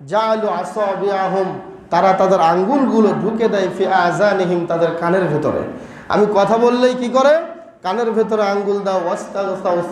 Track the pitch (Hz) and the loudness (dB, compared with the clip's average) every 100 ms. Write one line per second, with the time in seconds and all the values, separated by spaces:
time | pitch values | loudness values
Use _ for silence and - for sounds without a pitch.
0 | 139 202 220 220 208 175 185 214 202 180 | -4 -2 0 -2 -2 -4 -6 -4 -4 -2
1 | 196 190 185 190 185 151 - - - 170 | -2 -2 -2 -2 -2 -6 -12 -18 -2 2
2 | 190 185 190 190 165 175 190 285 240 220 | 2 2 2 4 4 2 2 2 2 4
3 | 208 156 185 220 226 202 185 - 190 190 | 2 2 -2 0 0 0 -2 -2 0 2
4 | 175 160 208 190 175 175 170 170 165 165 | 2 2 2 2 0 -2 -2 0 0 0
5 | 170 190 170 147 127 - - - - - | 0 0 0 -2 -2 -4 -6 -10 -16 -18
6 | - 185 208 196 196 226 240 247 247 247 | -2 2 2 2 2 4 2 4 2 2
7 | 240 254 269 320 339 - - - 185 214 | 0 2 4 4 0 -12 -20 -10 -6 -2
8 | 226 214 214 220 202 202 202 202 196 190 | 0 0 0 0 0 0 -2 -2 -2 -2
9 | 175 202 - 196 196 185 190 175 170 | -2 -4 -6 -6 -4 -4 -2 -2 -2